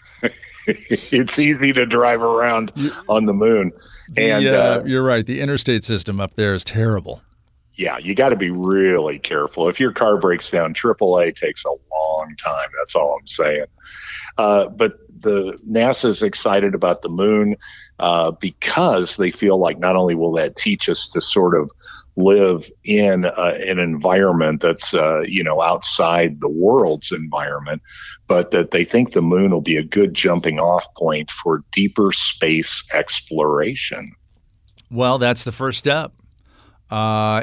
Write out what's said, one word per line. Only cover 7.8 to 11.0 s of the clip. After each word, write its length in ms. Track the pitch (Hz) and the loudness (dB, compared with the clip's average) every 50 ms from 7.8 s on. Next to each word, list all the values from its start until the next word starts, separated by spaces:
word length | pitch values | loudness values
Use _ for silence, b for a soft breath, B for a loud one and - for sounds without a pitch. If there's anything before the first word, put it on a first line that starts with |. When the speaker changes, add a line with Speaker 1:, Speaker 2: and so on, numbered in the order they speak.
| 95 82 67 | -6 -4 -4
Speaker 1:
you 180 | 62 80 90 98 | -6 -6 -2 0
gotta 220 | 98 131 135 123 | 2 2 2 2
be 140 | 98 95 87 | 0 -2 -2
really 680 | 90 90 90 92 98 98 95 92 90 85 78 76 73 73 | -4 -2 0 2 2 4 4 4 4 2 0 -2 -4 -6
careful. 480 | - - 82 76 73 73 - - 82 | -8 -4 -4 -2 -4 -4 -2 -2 -2
If 140 | 87 90 - | 0 0 0
your 100 | 131 123 | -2 -2
car 240 | - - 120 110 104 | 0 0 2 2 2
breaks 320 | 98 98 92 90 85 - - | 4 2 2 0 0 -2 -4
down, 240 | - 87 82 80 80 | -2 -2 -2 -2 -4
triple 460 | - - 117 107 - | -2 0 0 0 2